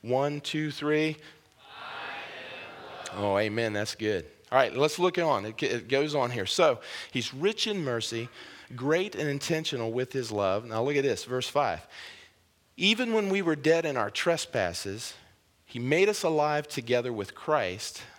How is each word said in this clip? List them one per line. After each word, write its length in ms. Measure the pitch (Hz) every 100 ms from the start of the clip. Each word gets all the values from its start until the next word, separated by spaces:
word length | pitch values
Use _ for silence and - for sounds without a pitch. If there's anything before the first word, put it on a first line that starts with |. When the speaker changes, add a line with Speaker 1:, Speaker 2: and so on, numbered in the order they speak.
Speaker 1:
One, 400 | 117 127 143 147
two, 280 | - 151 151
three. 460 | 139 147 156 156 156 - - _ _
Speaker 2:
I 1500 | - - - - - - - - - - - - - - - -
am 0 |
loved. 80 |
Speaker 1:
Oh, 140 | 101 98
amen. 340 | 107 110 113
That's 240 | 104 107 -
good. 300 | 107 98 - - -
All 60 | 127
right, 180 | 123 127
let's 240 | 151 151
look 180 | 180 175
on. 280 | 165 120 107
It, 180 | 110
it 240 | 143 120 104
goes 260 | 135 151
on 160 | 147 123
here. 160 | 123 95
So 360 | - 160 120 - - -
he's 220 | 131 113
rich 340 | 131 185 220 220
in 180 | 202 143
mercy, 420 | 117 113 117 120 - - - - 120
great 400 | 131 165 202 -
and 140 | 147
intentional 640 | 139 - 160 156 131 113
with 180 | 117 127
his 180 | 135 113
love. 360 | 104 98 98 117
Now 180 | 110
look 140 | 127 143
at 60 |
this, 200 | 135 101
verse 240 | - 127 123
five. 400 | 147 131 85 - - - - - _ _ _ _ -
"Even 380 | 190 220 240
when 160 | 220 196
we 120 | 196
were 140 | 170 151
dead 300 | 147 165 160
in 100 | 131
our 160 | 101
trespasses, 1000 | - - 160 - 120 90 87 101 104 - - - _ _ _ _
he 140 | 117
made 300 | 123 160 202
us 140 | 208
alive 440 | 180 156 147 147 147
together 460 | - 120 123 123
with 200 | 110 98
Christ. 680 | - - 151 95 95 - - -